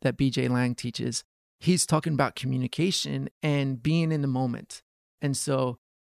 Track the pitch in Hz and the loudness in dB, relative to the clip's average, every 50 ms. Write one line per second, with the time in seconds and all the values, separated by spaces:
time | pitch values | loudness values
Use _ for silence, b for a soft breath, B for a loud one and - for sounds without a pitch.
0 | - 131 120 - 139 131 117 131 127 123 123 123 127 123 120 - - 120 - - | -2 -2 0 2 2 2 2 2 0 2 2 2 2 0 0 -2 -6 -8 -6 -4
1 | 113 120 113 - - _ _ _ _ _ _ - - 165 180 165 - - 160 151 | -4 -4 -4 -6 -8 _ _ _ _ _ _ -4 2 2 4 4 4 2 2 0
2 | - 170 147 131 139 120 - - - 131 131 127 127 123 - - 165 190 - - | 2 0 2 2 2 0 0 -4 -4 -2 -2 -2 -2 -2 -2 0 0 0 0 -2
3 | - 143 139 135 135 - _ _ - 151 143 143 139 135 131 120 120 156 160 165 | -2 -4 -4 -6 -6 -8 _ _ -2 0 2 2 0 0 -2 -2 0 2 2 2
4 | 165 160 156 147 143 139 127 127 131 123 117 110 - - - - _ _ _ _ | 2 2 0 0 0 0 0 0 0 0 -2 -4 -8 -12 -18 -18 _ _ _ _
5 | _ _ _ - - 143 135 - - 147 135 131 131 127 117 - _ _ _ _ | _ _ _ -4 -2 -2 -2 -2 -2 0 0 0 0 -2 -4 -6 _ _ _ _